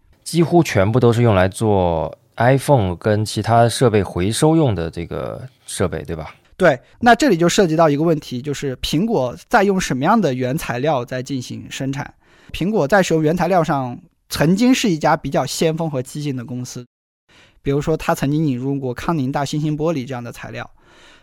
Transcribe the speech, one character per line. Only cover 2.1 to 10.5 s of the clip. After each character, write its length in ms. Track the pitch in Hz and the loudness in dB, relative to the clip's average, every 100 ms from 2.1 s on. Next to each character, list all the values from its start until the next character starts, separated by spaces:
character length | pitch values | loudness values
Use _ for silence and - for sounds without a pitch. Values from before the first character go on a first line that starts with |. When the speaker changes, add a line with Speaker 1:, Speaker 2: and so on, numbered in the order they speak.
| - _ - | -10 _ 0
Speaker 1:
iPhone 600 | 120 135 147 135 92 85 | 2 2 4 2 2 -2
跟 300 | 113 104 107 | 0 0 0
其 160 | 110 | -4
他 260 | 110 117 117 | 2 4 4
设 220 | - 123 | 4 2
备 140 | 104 | 2
回 280 | 90 87 95 | 0 -2 -2
收 240 | 113 156 160 | 2 2 4
用 200 | 139 90 | 2 0
的 140 | 82 | -4
这 160 | 85 82 | -8 -10
个 340 | 78 62 55 131 _ - | -8 -8 -10 -16 _ -14
设 220 | - 90 | -4 -4
备， 160 | 80 | -4
对 120 | 71 80 | -8 -10
吧？ 200 | 73 - _ - | -12 -18 _ 0
Speaker 2:
对， 240 | 175 127 - _ | 2 2 -4 _
那 160 | 240 233 | 2 4
这 120 | 294 | 4
里 80 | 165 | 4
就 140 | 170 | 4
涉 160 | - 180 | 4 2
及 100 | 160 | 4
到 140 | 160 | 4
一 80 | 143 | 4
个 60 | |
问 160 | 165 151 | 0 0
题， 200 | - 123 | -4 -10
就 140 | 147 | -8
是 240 | 139 139 123 | -6 -8 -8
苹 260 | - 151 | -4 -2
果 320 | 226 180 123 165 - | 0 0 -2 -6 0
在 140 | 233 | 2
用 180 | 202 190 | 4 0
什 160 | - 131 | -2 -2
么 60 | |
样 180 | 156 226 | 2 2
的 100 | 160 | 2
原 240 | 127 123 | -2 -4